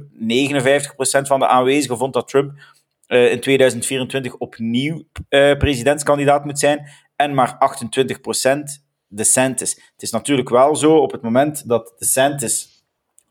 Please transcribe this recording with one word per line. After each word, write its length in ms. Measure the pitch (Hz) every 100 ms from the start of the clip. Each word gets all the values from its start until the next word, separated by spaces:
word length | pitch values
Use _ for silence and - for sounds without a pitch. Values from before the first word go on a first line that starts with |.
| -
negenenvijftig 800 | - 113 123 139 143 131 143 143
procent 320 | - 131 139 139
van 120 | 135
de 80 | 123
aanwezigen 520 | 127 131 143 123 117
vond 140 | 135
dat 160 | 123 -
Trump, 240 | 139 139 143 - _ _ _ -
eh, 260 | 123 120
in 80 | 113
tweeduizend 460 | 139 135 131 113 -
vierentwintig 500 | 135 127 139 123 -
opnieuw, 640 | 120 - 113 120 147 - - - -
eh, 280 | 139 143 139
presidentskandidaat 880 | 151 120 123 147 147 143 143 143
moet 140 | 147 143
zijn, 300 | 143 147 147 - _ -
en 180 | 147
maar 220 | 135 123 -
achtentwintig 640 | 135 - 113 135 120 -
procent 640 | 113 110 131 147 143 - _ _ _
DeSantis. 640 | 104 107 - 135 - -
Het 280 | - _ _
is 80 | -
natuurlijk 380 | 110 - 135 -
wel 280 | 123 143 139
zo, 200 | 151 160
op 160 | 131
het 100 | -
moment 460 | 113 123 151 147 113
dat 260 | 113 - -
DeSantis 880 | 113 131 143 143 110 - - _ _ _ _ _ _